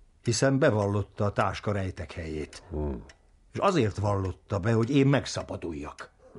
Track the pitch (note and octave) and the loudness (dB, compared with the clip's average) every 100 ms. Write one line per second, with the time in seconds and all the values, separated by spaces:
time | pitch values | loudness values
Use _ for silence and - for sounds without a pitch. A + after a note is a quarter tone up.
0 | - _ - A2 C3+ C3+ D3 G#2+ G2+ G2+ | -20 _ -2 2 4 4 4 4 2 0
1 | G2 - G#2 A2 G#2 F2+ - G2+ F#2 - | -2 -2 -2 0 -2 -2 -4 -2 -4 -8
2 | D#2+ - E2 D2+ D2 - - D#2 D2 C2 | -10 -10 -8 -6 -8 -12 -10 -6 -4 -6
3 | - - _ _ _ A#2 G3 F3+ G#2+ - | -12 -20 _ _ _ -2 0 2 2 0
4 | G#2 G2 F#2+ - - G2 G2+ A2+ A#2 C#3 | 0 0 -2 -6 -4 -2 2 2 4 4
5 | C3+ C#3 - - - - E2+ D2+ D2 - | 4 4 0 -8 -8 -8 -8 -8 -10 -14
6 | - _ - | -18 _ -16